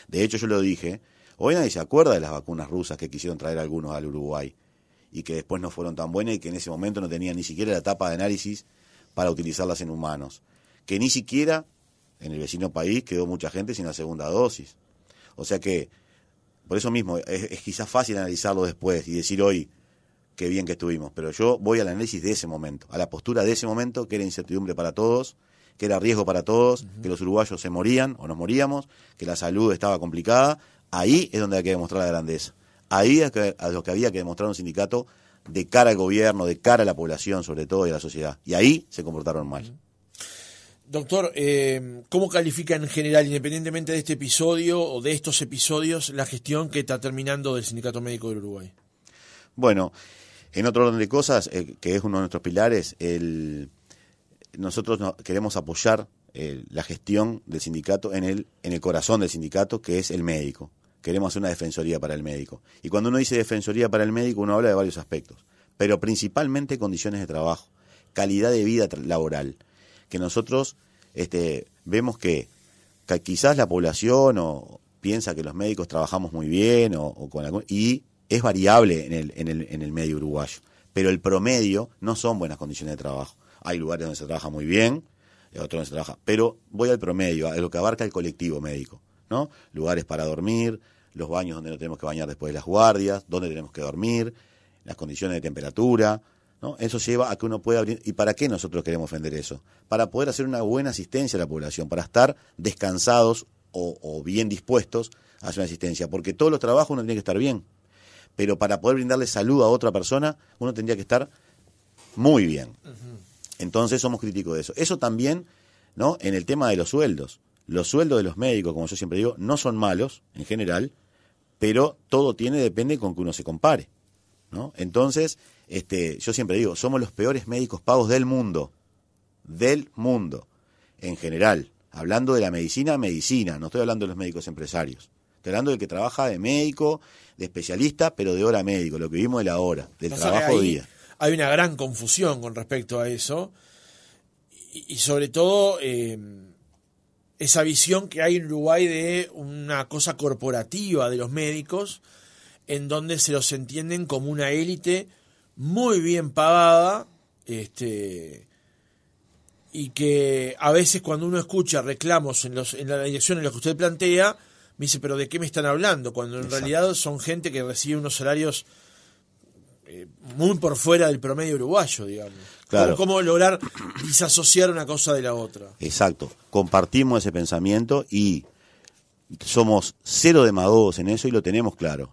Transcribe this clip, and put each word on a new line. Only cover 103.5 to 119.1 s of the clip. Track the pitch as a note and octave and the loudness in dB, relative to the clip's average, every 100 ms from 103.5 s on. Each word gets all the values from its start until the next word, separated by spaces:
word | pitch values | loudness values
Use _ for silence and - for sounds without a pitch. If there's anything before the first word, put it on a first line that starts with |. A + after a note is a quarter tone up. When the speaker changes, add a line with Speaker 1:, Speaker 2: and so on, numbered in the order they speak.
| _ _ | _ _
Speaker 1:
o, | F2+ F2 - | -6 -6 -6
o | D#2 D#2 | -10 -10
bien | D2+ G2+ G#2+ | -4 -2 -2
dispuestos | G2 - B2 - A#2 A#2 _ _ _ | -4 0 0 0 -4 -6 _ _ _
a | F#2 | -10
hacer | F2 | -6
una | F2 | -6
asistencia, | E2+ F2 E2 E2 | -4 -6 -4 -6
porque | F#2 F2 | -6 -4
todos | F2 D#3 | 2 2
los | D3 | 2
trabajos | A#2 C3 D3+ | 2 4 2
uno | C3+ | 0
tiene | A2 | -4
que | A2 | -4
estar | G2 F#2+ | -2 0
bien, | C#3 A2+ - _ _ _ _ - - - | 0 -2 -8 _ _ _ _ -20 -14 -4
pero | G#2 F#2+ | 0 2
para | G#2 G2 | 0 2
poder | G#2 C3+ | 2 2
brindarle | B2 B2+ A#2+ | 2 0 0
salud | G#2+ A2 C#3 | 0 2 4
a | A2 | 6
otra | B2 A#2 | 4 2
persona, | F#2+ F2 C3+ D3+ D3+ _ - | 0 0 0 0 -4 _ -8
uno | B2 | -6
tendría | A2+ A2+ G#2+ | -4 -2 -2
que | |
estar | G2 B2 C#3 _ _ _ _ _ _ _ - - | 2 0 0 _ _ _ _ _ _ _ -14 2
muy | C3+ C#3+ F2 | 6 6 6
bien. | D2 B1 A1+ | 0 -6 -16
Speaker 2:
Ujú. | - A2+ A#2+ A2+ F#2 _ - - | -20 -20 -18 -20 -20 _ -20 -12
Speaker 1:
Entonces | F2+ A2 A2+ B2+ | -4 0 2 2
somos | B2+ A#2 | 0 -2
críticos | G#2+ G2 E2+ D#2+ | -4 -4 -4 -4
de | |
eso. | - - | -4 -2
Eso | E3 E3+ | -2 0
también, | A#2+ A2+ C3 F3 F3 _ _ _ _ - | -2 0 0 -2 -6 _ _ _ _ -2
¿no? | C3 E3+ | 0 0
En | G2 | -2
el | F#2+ F2 | -2 0
tema | C#3+ B2+ | 0 2
de | F#2+ | 2
los | E2 | 2
sueldos. | C#3+ C#3 D2+ C2+ - _ _ - | 2 2 0 -6 -14 _ _ -6
Los | F2 E2+ | -4 0
sueldos | C#3+ E3 B2 | 2 4 2
de | |
los | F#2+ E2 | 0 -2
médicos, | B2+ A2+ E2+ | 0 0 0
como | D#2+ D#2+ | -4 -6
yo | F#2+ | -6
siempre | F2+ | -4